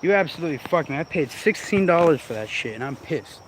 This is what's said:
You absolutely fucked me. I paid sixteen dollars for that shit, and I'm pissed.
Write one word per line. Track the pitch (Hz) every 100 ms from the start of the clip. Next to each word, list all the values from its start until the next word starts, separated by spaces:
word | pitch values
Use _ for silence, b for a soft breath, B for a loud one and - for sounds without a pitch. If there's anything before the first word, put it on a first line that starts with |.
You | 170
absolutely | 202 170 - 165 135
fucked | - 175 156
me. | 143
I |
paid | 165 185 135
sixteen | - - - - 202
dollars | 190 170 170 147
for | -
that | 110 110
shit, | - 123
and | 110
I'm | 131
pissed. | 139 - 156 98 -